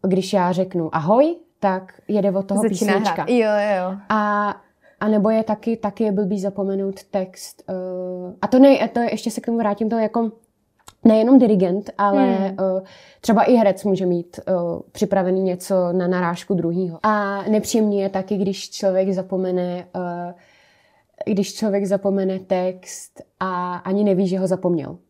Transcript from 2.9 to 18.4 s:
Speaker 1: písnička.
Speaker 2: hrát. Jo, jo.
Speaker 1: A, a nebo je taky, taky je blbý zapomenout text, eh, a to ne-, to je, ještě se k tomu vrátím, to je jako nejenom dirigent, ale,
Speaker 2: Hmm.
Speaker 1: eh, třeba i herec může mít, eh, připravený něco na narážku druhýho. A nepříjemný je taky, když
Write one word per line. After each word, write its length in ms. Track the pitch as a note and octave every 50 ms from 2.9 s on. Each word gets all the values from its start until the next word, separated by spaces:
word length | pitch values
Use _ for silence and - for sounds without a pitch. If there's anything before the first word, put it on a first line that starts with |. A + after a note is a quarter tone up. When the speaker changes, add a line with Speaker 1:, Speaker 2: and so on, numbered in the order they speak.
Speaker 1:
písnička. 300 | F#3+ G3 A3 G3+ E3 -
Speaker 2:
hrát. 60 | D3+ -
Jo, 200 | B3 B3 A3 G#3+ G#3 G#3 G3+ G#3+ G3+
jo. 220 | F#3 F3+ F#3 F#3+ G3+ - -
Speaker 1:
A, 460 | G#3+ G#3+ G#3 G#3 G#3 G#3 G#3 G#3 G3+ - _ _ _ _ _ _ _ _
a 80 | G3+ G#3+
nebo 220 | G#3+ G#3 F#3+ A3
je 120 | A3 A3 A3
taky, 320 | A3 G#3+ G#3+ - A#3 A3+
taky 280 | A3 - G3+ G3 - A3+
je 80 | G#3+
blbý 280 | G3 G3 G#3 F3+ G#3+ G3
zapomenout 640 | F#3 G3+ G3 G3+ G3 G3 G3 G3 G3 G3 G3 - -
text, 580 | _ - G3 F#3 F#3 F#3 - - - - _ - -
eh, 40 | F#3+ F#3 F#3 F#3 F#3 F#3 F#3 F#3 F#3 F3+ F3+ F3+ - -
a 40 | -
to 120 | - - B3+
ne-, 300 | C4+ C#4 C4+ - G#3+ A3+
to 120 | - A#3+
je, 100 | A#3+ -
ještě 180 | - A3 - A#3
se 100 | - -
k 60 | -
tomu 120 | - A#3 A3+
vrátím, 300 | A3+ G#3 G3+ G#3 A3+ A3
to 80 | A3+
je 60 | A3+
jako 280 | A3 G#3+ G#3+ A#3+ A#3 A3 A3 _ _ _ _ _ _ _ _ _ _ - _ _ -
nejenom 340 | A#3 G#3+ A3 A3 A#3+ C4+ C4
dirigent, 520 | B3 G#3 G#3+ F#3 F#3+ F3+ F#3 G3+ G3+ - - -
ale, 260 | G3+ G3+ G3 G3 - - A#3
Speaker 2:
Hmm. 220 | G3 G3 G3 F#3+ G3 F#3+ F#3+ F#3+ F#3+
Speaker 1:
eh, 40 | F#3+ - - - - - - _
třeba 220 | - - A3 A3 -
i 100 | - B3+
herec 300 | A#3 A3 G3+ F#3 - -
může 220 | G#3 F#3+ F#3 F#3+
mít, 340 | F3+ F3 F3 E3+ - - - - -
eh, 40 | F#3 F3 F3 E3+ E3+ - - _
připravený 500 | _ - G#3 G3+ G3+ G3 F3+ F#3 F#3 F#3
něco 500 | F#3+ F#3 F3+ F3+ - - G3 F#3 F3+ F3
na 140 | F3 F#3 F3
narážku 480 | F3 F#3 F3+ F3+ E3+ F3 F3 - _ G#3
druhýho. 440 | F3 E3 E3 E3+ F3+ F#3 F3 E3 D#3+
A 400 | - G#3+ G#3+ G#3 G3+ G3 G3+ G3 F#3 G#3
nepříjemný 520 | G#3+ G#3+ G#3 - - A#3 G#3+ G#3+ G3+ G3+
je 80 | G3 G3
taky, 280 | G3 F#3+ F#3+ F#3+ G#3
když 340 | F#3+